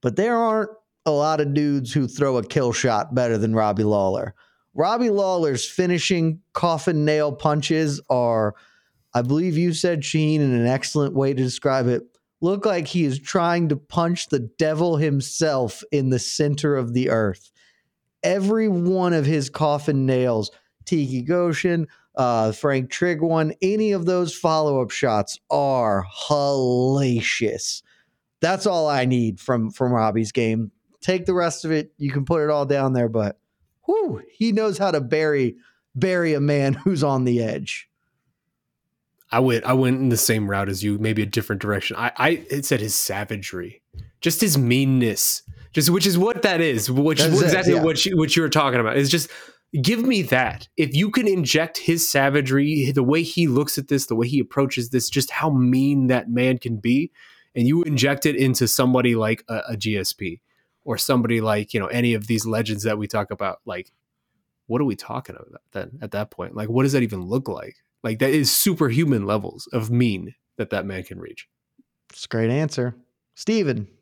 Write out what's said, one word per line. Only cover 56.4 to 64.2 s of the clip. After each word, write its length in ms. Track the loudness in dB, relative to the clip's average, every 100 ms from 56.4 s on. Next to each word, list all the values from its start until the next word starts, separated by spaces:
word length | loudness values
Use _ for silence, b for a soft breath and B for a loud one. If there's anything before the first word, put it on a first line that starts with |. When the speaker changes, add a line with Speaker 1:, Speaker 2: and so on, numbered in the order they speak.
| 0 0
Speaker 2:
can 200 | -4 -4
be, 340 | 0 0 0 b b b b 0
and 120 | 2
you 160 | 2
inject 420 | 2 2 2 2 0
it 100 | 2
into 320 | 2 2 0
somebody 480 | 2 4 4 2 2
like 280 | 0 -2 -6
a, 140 | -10 -8
a 80 | -6
G 180 | -4 -4
S 160 | -4
P 300 | -6 -10 -10 _ _ _ _ -8
or 120 | -6
somebody 420 | 0 0 2 0
like, 320 | 0 -2 -2
you 80 | -4
know, 60 | -2
any 280 | 0 0 0
of 100 | 0
these 220 | -2 -2
legends 340 | -4 -2 -4
that 160 | -4 -4
we 100 | -4
talk 220 | -4 -6
about, 300 | -6 -6 -8
like, 280 | -10 -12 -12 _ _ _